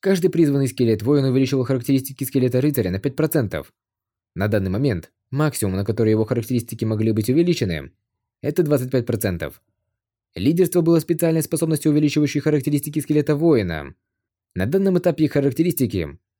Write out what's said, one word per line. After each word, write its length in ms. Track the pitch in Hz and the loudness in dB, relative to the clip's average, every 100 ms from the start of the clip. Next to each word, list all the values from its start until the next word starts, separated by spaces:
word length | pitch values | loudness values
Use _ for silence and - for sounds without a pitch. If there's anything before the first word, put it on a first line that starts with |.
Каждый 300 | 190 190 175 | 2 2 2
призванный 380 | 165 156 139 135 | 4 4 4 0
скелет 340 | - 120 107 | 2 2 2
воин 220 | 107 143 | 2 2
увеличивал 400 | 135 127 131 135 | 4 2 2 0
характеристики 580 | 123 135 123 135 131 139 | 0 -2 2 0 0 -8
скелета 380 | 131 139 127 123 | -4 0 2 2
рыцаря 300 | 147 135 95 | 0 0 -2
на 100 | 92 | -2
пять 160 | 143 - | -4 -2
процентов. 560 | 151 156 107 78 67 _ _ _ _ _ _ - | -2 0 -2 -6 -12 _ _ _ _ _ _ -4
На 100 | 104 | 0
данный 240 | 104 95 | 0 0
момент 400 | 95 139 95 - _ _ | 0 -2 -2 -8 _ _
максимум, 440 | 135 151 - 104 | -2 -2 0 -4
на 100 | 95 | -2
который 260 | 101 107 110 | -2 0 2
его 140 | 110 | 2
характеристики 600 | 110 120 107 123 117 117 | 2 -2 -2 -4 -4 -6
могли 260 | 110 107 110 | -4 0 0
быть 180 | 110 107 | 0 0
увеличены, 640 | 135 175 165 104 80 67 _ _ _ _ _ | 2 2 0 -2 -4 -8 _ _ _ _ _
это 200 | - 147 | -6 0
двадцать 300 | 156 147 127 | 2 0 0
пять 140 | 131 120 | -4 -2
процентов. 560 | 113 107 85 76 - _ _ _ _ _ _ _ | -2 -2 -4 -8 -12 _ _ _ _ _ _ _
Лидерство 480 | - 104 165 180 180 | -4 -2 2 0 2
было 180 | 165 170 | 2 2
специальной 420 | 151 165 170 165 | 2 -2 0 0
способностью, 480 | 151 160 165 151 156 | -2 -4 -2 0 2
увеличивающей 500 | 151 151 147 147 147 | 2 2 0 0 0
характеристики 600 | 147 147 135 143 143 147 | 0 0 0 -2 -2 -8
скелета 340 | 143 151 147 | -2 0 0
воина. 600 | 147 165 139 92 78 71 - _ _ _ _ _ | 0 4 2 2 -6 -10 -18 _ _ _ _ _
На 120 | - 95 | -4 0
данном 320 | 185 196 180 | 2 2 2
этапе 260 | 180 156 | 0 0
их 80 | 151 | 0
характеристики 880 | 147 139 - 170 - 123 98 76 73 _ _ | 2 0 0 -2 0 -2 -2 -6 -10 _ _